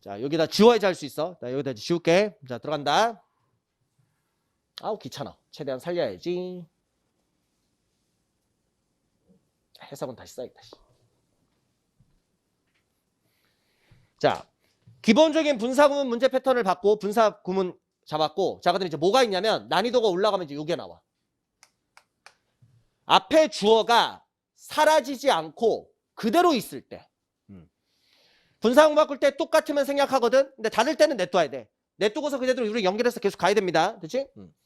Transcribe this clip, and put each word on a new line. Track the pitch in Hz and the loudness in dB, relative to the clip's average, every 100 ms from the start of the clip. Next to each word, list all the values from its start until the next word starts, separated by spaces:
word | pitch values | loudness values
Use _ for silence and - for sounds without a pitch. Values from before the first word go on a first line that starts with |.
자, | 98 101 | -12 -10
여기다 | 131 160 156 | -6 -2 -2
지워야지 | - 214 233 | 4 4 6
할 | 202 | 0
수 | 170 143 | -4 -8
있어. | - 160 180 | -8 -8 -8
나 | 123 | -8
여기다 | 131 139 | -6 -6
이제 | 117 | -10
지울게. | - 170 165 170 214 - 131 | -4 -4 2 2 2 -4 -14
자, | 120 | -12
들어간다. | - 151 143 156 226 214 _ _ _ _ _ _ _ _ _ _ _ _ _ _ _ - | -6 -6 0 2 0 -2 _ _ _ _ _ _ _ _ _ _ _ _ _ _ _ -14
아우, | - 208 | -10 -10
귀찮아. | - - 120 - _ | -12 -14 -14 -16 _
최대한 | - 139 131 | -14 -10 -10
살려야지. | 165 175 139 90 160 175 180 180 170 _ _ _ _ _ _ _ _ _ _ _ _ _ _ _ _ _ _ _ _ _ _ _ _ _ _ _ _ _ _ _ - | -8 -4 -4 -6 -8 -8 -8 -14 -18 _ _ _ _ _ _ _ _ _ _ _ _ _ _ _ _ _ _ _ _ _ _ _ _ _ _ _ _ _ _ _ -20
해석은 | 143 139 - | -14 -12 -14
다시 | 92 | -20
써야겠다, | - 123 _ | -16 -16 _
씨. | - - _ _ _ _ _ _ _ _ _ _ _ _ _ _ _ _ _ _ _ _ _ _ _ _ _ _ _ _ _ _ _ _ _ _ | -20 -20 _ _ _ _ _ _ _ _ _ _ _ _ _ _ _ _ _ _ _ _ _ _ _ _ _ _ _ _ _ _ _ _ _ _
자, | 143 85 - _ _ _ _ _ | -2 -2 -8 _ _ _ _ _
기본적인 | - 220 320 311 302 269 | 2 4 4 4 0 -2
분사구문 | 233 262 294 285 277 | -2 4 4 4 -4
문제 | 233 254 | -2 0
패턴을 | 254 262 247 | -2 -2 0
봤고, | 190 180 202 208 | 0 0 2 0
분사구문 | 196 208 220 - - 190 185 - _ _ _ | 0 2 0 0 -6 -4 -4 -6 _ _ _
잡았고, | 151 156 - 175 92 | -4 -2 0 -4 -2
자, | - | -2
그다음에 | 175 185 | 0 -2
이제 | 147 | -2
뭐가 | 165 233 | 2 2
있냐면, | 254 185 214 175 107 | 2 0 -2 -2 -2
난이도가 | 160 226 247 226 | -2 0 0 0
올라가면 | 170 214 196 170 | 0 0 0 -6
이제 | |
요게 | 143 156 160 | -10 -6 -6
나와. | 98 85 _ _ _ _ _ _ _ _ _ _ _ _ - _ _ _ _ _ _ _ | -8 -18 _ _ _ _ _ _ _ _ _ _ _ _ -20 _ _ _ _ _ _ _
앞에 | - 165 - 311 311 | 2 2 4 2 2
주어가 | - 202 226 202 233 156 95 _ _ _ _ | 0 2 2 4 2 2 -4 _ _ _ _
사라지지 | - - 302 311 247 269 277 | -10 0 4 4 0 -4 0
않고 | 180 160 - 226 131 - _ _ | 0 -2 -2 -2 -2 -6 _ _
그대로 | - 220 269 359 | -6 0 2 4
있을 | 277 - 135 | 2 -4 -14
때. | - 95 _ _ _ _ _ | -16 -20 _ _ _ _ _
음. | 98 80 _ _ _ _ _ _ _ _ _ | -20 -20 _ _ _ _ _ _ _ _ _
분사구문 | 214 254 311 302 | 2 6 6 6
바꿀 | 302 277 | 0 2
때 | 285 277 | -2 -2
똑같으면 | 320 311 302 285 | 0 0 0 -4
생략하거든? | 277 285 277 254 233 254 269 _ | -2 -2 0 0 2 2 0 _
근데 | 220 | -6
닫을 | 208 240 311 | 0 -2 2
때는 | 302 262 | 2 2
냅둬야 | 180 190 151 | -2 0 0
돼. | 127 113 _ _ _ | -4 -16 _ _ _
냅두고서 | 196 214 294 277 | -2 -2 -6 -4
그대로 | 254 254 220 | -2 -2 -2
우리 | 226 | -2
연결해서 | 185 202 240 220 | -2 0 -2 0
계속 | 202 - | -4 0
가야 | 175 | 0
됩니다. | 208 190 165 175 226 | 2 0 0 0 -2
됐지? | 160 247 277 - | -8 -8 -8 -14
음. | 95 _ | -20 _